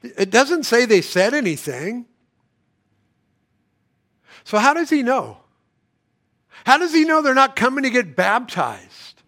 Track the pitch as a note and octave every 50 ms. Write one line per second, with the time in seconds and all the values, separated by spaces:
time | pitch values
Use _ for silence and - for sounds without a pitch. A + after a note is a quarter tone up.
0 | - A#3+ - - G3 F#3+ G3 A#3 C#4 C#4 F4 E4+ B3+ - A3+ A#3+ B3 A3+ A3 F#3
1 | D#3+ - - F3+ F#3+ A3 C4+ D4 C4 F#3 D#3 - - D3+ C3 B2 D3 F#3+ A#3 B3
2 | A#3 _ _ _ _ _ _ _ _ _ _ _ _ _ _ _ _ _ _ _
3 | _ _ _ _ _ _ _ _ _ _ _ _ _ _ _ _ _ _ _ _
4 | _ _ _ _ _ _ - - _ - - G#3+ G#3+ C4+ D4 E4+ E4+ - D#4+ D4
5 | B3+ A#3+ C4+ B3+ C3+ A2+ G#2 - _ _ _ _ _ _ _ _ _ _ _ _
6 | _ _ _ _ _ _ _ _ _ _ _ - - - C4 D4+ F4+ E4+ D#4 D#4+
7 | D#4 D#4+ D#4+ D#4 D4+ C#4 C4 C4+ C4+ C4+ C4+ - G#3+ B3+ C4 C#4+ C#4 C4 A3 B3
8 | A3+ E3 B2+ - F#3 F#3+ G#3 B3 B3+ - - F#3 C#3+ A#2 G#2+ - - - - -
9 | - - - _ _